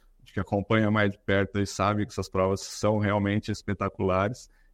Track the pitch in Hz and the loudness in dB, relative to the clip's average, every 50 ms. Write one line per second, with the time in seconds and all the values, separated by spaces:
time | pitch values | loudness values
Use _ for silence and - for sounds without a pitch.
0 | _ _ _ _ - - - 104 92 - 107 101 98 - 113 110 110 104 104 107 | _ _ _ _ -20 -10 -8 -6 -4 -2 -2 -2 0 2 2 4 4 4 4 4
1 | 104 101 98 - _ - 98 98 98 95 - 101 101 - - - 98 101 104 104 | 2 2 0 -2 _ 0 2 2 2 0 0 -2 -2 -2 -2 0 0 0 2 0
2 | 104 - - 104 92 - - 92 92 95 98 98 - - - - - 104 110 107 | -2 -4 -6 -8 -8 -4 0 0 2 2 0 -2 -4 -10 -8 -2 0 0 0 2
3 | 104 101 101 107 101 101 101 107 - - 104 - - - 101 - 101 98 - - | 0 0 0 0 0 0 0 -2 -2 -4 -6 -6 -6 -6 -6 -4 -4 -6 -4 -2
4 | 98 95 90 92 98 110 127 - - - _ _ _ _ | -2 0 0 0 0 -2 -4 -8 -14 -20 _ _ _ _